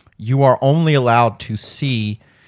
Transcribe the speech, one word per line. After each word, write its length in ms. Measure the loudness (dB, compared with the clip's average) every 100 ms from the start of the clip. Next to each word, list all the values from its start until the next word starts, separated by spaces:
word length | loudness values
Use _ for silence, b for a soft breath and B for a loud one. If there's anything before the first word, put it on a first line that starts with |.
| b _
You 260 | -4 2
are 140 | 2 4
only 320 | 2 2 2
allowed 460 | 2 2 2 2 -2
to 160 | -10 -10
see 640 | -10 -8 -6 -4 -4 -8 b b